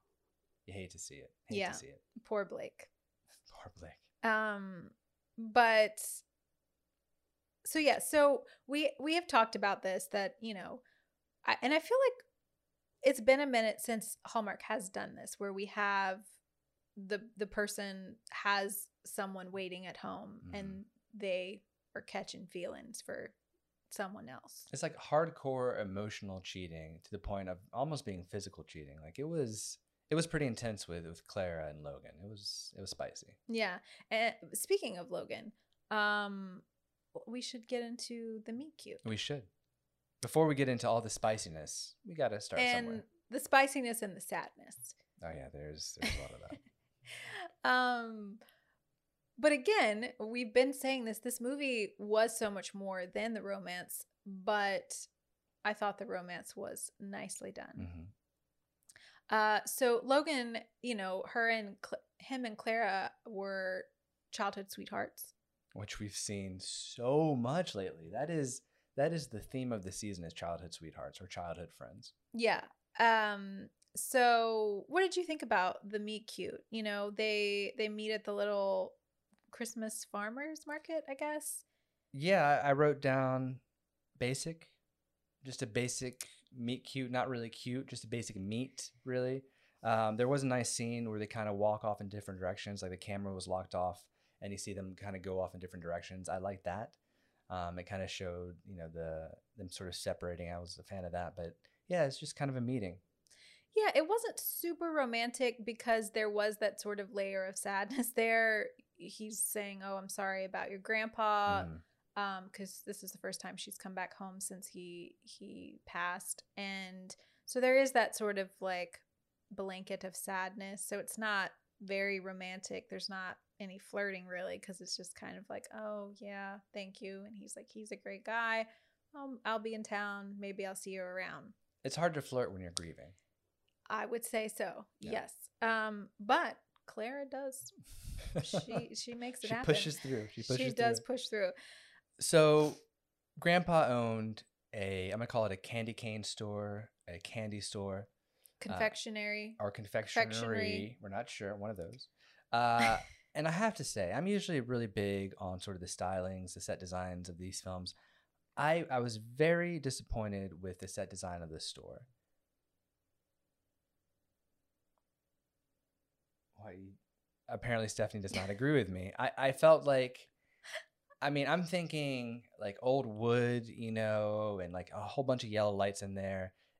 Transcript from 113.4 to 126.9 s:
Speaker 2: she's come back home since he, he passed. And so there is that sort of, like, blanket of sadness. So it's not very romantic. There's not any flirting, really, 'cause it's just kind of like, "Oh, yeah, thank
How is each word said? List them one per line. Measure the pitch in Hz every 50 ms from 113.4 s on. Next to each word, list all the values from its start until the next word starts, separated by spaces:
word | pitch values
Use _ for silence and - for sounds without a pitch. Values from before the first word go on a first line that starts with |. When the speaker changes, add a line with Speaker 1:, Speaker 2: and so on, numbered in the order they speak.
| - - 196
Speaker 2:
she's | 185 - 208 202 -
come | - 196 190
back | 185 185 175 -
home | - 196 190 185 190
since | 196 - 196 185 - -
he, | - 180 180 175 175 175 175 - - _
he | _ 226 - - - 202 - - - - - - _
passed. | - - 175 175 180 180 190 - - - - - _ - -
And | 202 196 196 190 190 185 185 185 185 185 - - - _ _ _ _
so | - - 254
there | 254 254 254 269
is | 269 262
that | - 240 214 - -
sort | - 220 208 202 196
of, | 190 190 - -
like, | 190 190 185 180 175 - - - _ _ _ _ _ _ _ _ _ -
blanket | 202 196 196 190 185 185 190 - 196 190 -
of | 185 175
sadness. | - - 208 190 185 185 185 196 202 196 196 202 196 -
So | - 208 202
it's | 202 - - 220
not | 220 214 208 196 185 - - _ _ _ _ -
very | 202 190 196 196 196 202 196 190
romantic. | 180 190 185 185 185 185 185 190 190 - 202 190 - -
There's | 190 185 180 -
not | 190 190 185 180 - - _ _ _ -
any | 208 190 185 196
flirting, | - - - 202 202 202 190 185 180
really, | 185 180 175 185 185 180 202
'cause | - - 185 -
it's | 180 180 - -
just | 180 - -
kind | - - 185 185 185
of | 196 -
like, | 196 196 196 -
"Oh, | - 220 220 214 208 208 202 202 202 -
yeah, | 202 202 202 196 196 196 196 208 - _ -
thank | 208 196 190